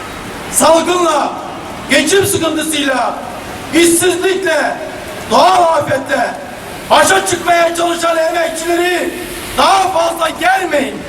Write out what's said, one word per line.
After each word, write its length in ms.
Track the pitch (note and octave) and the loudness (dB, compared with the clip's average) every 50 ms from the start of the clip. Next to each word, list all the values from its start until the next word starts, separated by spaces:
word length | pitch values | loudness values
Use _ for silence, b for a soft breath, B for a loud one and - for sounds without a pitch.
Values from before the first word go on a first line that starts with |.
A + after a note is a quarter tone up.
| - - - - - - - - - - | -12 -12 -12 -12 -12 -12 -12 -12 -10 -6
Salgınla, 800 | - - C4 D#4 E4 E4 D#4+ E4 F4+ F4+ F4 D#4+ D4+ C#4 - - - - - - - - - - - - - - | -2 2 4 6 6 6 4 2 0 2 2 2 2 0 -2 -2 -6 -8 -10 -12 -12 -12 -12 -12 -12 -10 -2 0
geçim 360 | B3+ D4+ - D#4 F#4+ G4+ F#4 | 2 2 2 4 2 2 2
sıkıntısıyla, 880 | - - - D#4+ D#4+ D#4+ D#4 D4 D#4+ D4+ C#4+ C#4+ C#4 B3+ A#3+ A3+ G3+ - - - - - - - - - - - - - | 2 0 0 0 0 -2 -2 -2 -2 -2 -2 0 0 0 0 -2 -2 -4 -6 -10 -10 -12 -12 -12 -12 -12 -12 -8 0 2
işsizlikle, 1000 | E4 F4 E4+ E4+ E4+ F4 F#4 E4+ F4 F#4 F#4+ F#4 - - E4 D#4 D4 C4 - - - - - - - - - - - - - | 4 4 4 4 4 2 2 2 2 0 0 0 0 0 0 0 0 0 -2 -4 -6 -8 -10 -10 -12 -12 -12 -12 -10 -4 0
doğal 320 | G#3+ B3+ D#4 F4+ F#4+ F4+ | 4 4 6 6 6 6
afetle 680 | F4 E4 D#4+ D4 - - D4 C4 C4+ C#4 C#4+ B3+ A#3+ A#3 - - - - - - - - - - - - | 4 4 2 2 0 0 -2 -2 -2 -2 -2 0 -2 -2 -4 -8 -12 -12 -14 -14 -12 -12 -12 -8 0 2
başa 360 | - D4 D4+ D#4 F#4+ F#4+ F#4+ | 4 4 6 4 4 2 2
çıkmaya 500 | - F4+ E4+ E4+ F4 F4 E4+ E4+ E4 E4+ | 0 -4 -2 0 2 2 4 4 2 0
çalışan 400 | E4+ E4+ F4 E4+ E4+ E4 E4+ E4 | 0 -2 -2 -2 0 0 0 2
emekçileri 1000 | E4 D#4+ E4 E4+ F4 E4 E4 E4 D#4+ E4 F4 F4 E4+ F4 F4+ F4+ D#4+ - - - - - - - - - - - B3 | 2 0 0 0 0 -2 -2 -4 -4 -2 -2 0 0 2 0 0 0 -2 -4 -6 -8 -10 -10 -10 -10 -10 -6 0 2
daha 300 | C#4+ E4 G4 G4 F#4+ F#4 | 4 4 4 4 2 2
fazla 420 | F#4+ E4 E4+ E4+ E4 - E4 D#4 C#4+ - | 0 0 0 0 0 -2 -4 -4 -2 0
gelmeyin. 640 | E4 F4+ F#4+ F#4+ F#4 D#4+ D4+ C#4+ B3+ G#3+ G3+ - - | 0 0 2 2 0 0 0 0 0 -2 -6 -8 -10